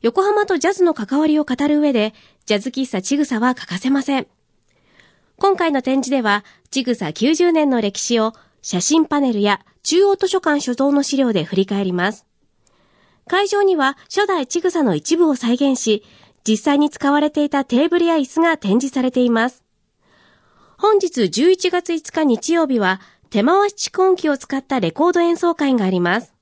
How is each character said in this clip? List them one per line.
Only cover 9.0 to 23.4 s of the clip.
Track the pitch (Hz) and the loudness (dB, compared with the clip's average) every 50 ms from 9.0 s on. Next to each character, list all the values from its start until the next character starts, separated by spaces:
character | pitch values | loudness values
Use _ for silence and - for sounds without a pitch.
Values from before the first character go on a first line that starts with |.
| 311 | 2
パ | 302 302 294 | 2 0 0
ネ | 285 262 | 0 0
ル | 226 208 | 0 0
や | 202 208 202 190 _ _ _ _ _ | 0 0 0 -2 _ _ _ _ _
中 | - 302 349 392 | 0 2 2 4
央 | 403 392 | 4 2
図 | 381 - 381 | 0 0 -2
書 | - 381 | -2 0
館 | 370 - 294 285 | 0 0 0 0
所 | 285 - 247 | -2 -4 -2
蔵 | - 262 285 | 0 0 2
の | 285 285 277 | 2 0 0
資 | - 277 262 | 0 0 0
料 | 269 240 | 0 0
で | 214 185 151 | 0 -2 -2
振 | - - 180 | -2 -2 -2
り | 196 | -2
返 | 190 202 196 202 | 0 -2 -4 -2
り | 190 180 | -2 -2
ま | 180 175 196 | -2 -2 -2
す。 | 214 - _ _ _ _ _ _ _ _ _ _ _ _ _ _ _ _ _ _ _ _ _ - | -4 -6 _ _ _ _ _ _ _ _ _ _ _ _ _ _ _ _ _ _ _ _ _ -2
会 | - 370 415 392 | -2 0 0 0
場 | 415 403 | 0 2
に | 403 392 370 | 2 2 2
は | 311 277 262 277 _ - | 2 0 -2 -2 _ -14
初 | _ - 392 415 392 | _ -2 -2 0 0
代 | 381 339 269 | 0 -2 -2
ち | - - 339 | -2 -4 -2
ぐ | - 370 | -2 -2
さ | 349 339 294 | 0 0 0
の | 233 175 | 0 0
一 | 151 151 - 320 | -2 0 -2 2
部 | 330 349 311 | 2 2 2
を | 285 | 2
再 | 247 - 226 240 | 0 0 -2 0
現 | 254 285 277 262 247 | 2 2 0 0 0
し、 | - 226 214 214 _ _ _ _ _ _ _ _ _ - | 0 -2 -2 -2 _ _ _ _ _ _ _ _ _ -2
実 | 220 214 | -2 0
際 | - 302 285 285 | 0 0 2 2
に | 294 294 | 2 0
使 | - - - 277 | -2 -2 -2 0
わ | 285 294 | 2 2
れ | 294 302 | 0 0
て | 302 302 294 | 0 -2 -2
い | 294 | 0
た | - 277 269 | 0 -2 -2
テ | _ 247 240 294 | _ 0 0 2
ー | 339 | 2
ブ | 339 349 | 2 0
ル | 339 | 2
や | 339 330 | 2 2
椅 | 320 277 | 0 -2
子 | - - 311 | -2 0 0
が | 330 339 330 302 | 2 2 0 -2
展 | - 202 | -2 0
示 | 196 240 254 269 | 0 0 0 -2
さ | - 269 | -4 -2
れ | 254 254 | -2 0
て | 247 254 | 0 2
い | 247 240 | 2 2
ま | 233 226 226 254 | 2 0 0 -2
す。 | - _ _ _ _ _ _ _ _ _ _ _ _ _ _ _ _ _ _ _ _ _ _ _ _ _ | -4 _ _ _ _ _ _ _ _ _ _ _ _ _ _ _ _ _ _ _ _ _ _ _ _ _
本 | - 415 440 403 | 0 2 2 2
日 | 381 349 - 262 220 180 | 2 0 -2 0 -2 0
十 | 151 190 277 349 | 0 2 2 2
一 | 370 359 - 370 | 2 2 0 -2
月 | 349 359 349 - 339 | -2 -2 -4 -4 -6
五 | 320 - - | -6 -6 -6
日 | - 330 311 | -4 -2 0
日 | 285 240 220 - - 330 | 0 0 0 0 -2 0
曜 | 339 320 277 | 0 0 0
日 | 269 233 | 0 0
は、 | 202 185 185 190 - - _ _ _ _ | 0 0 -2 -4 -8 -20 _ _ _ _
手 | - 196 | -2 0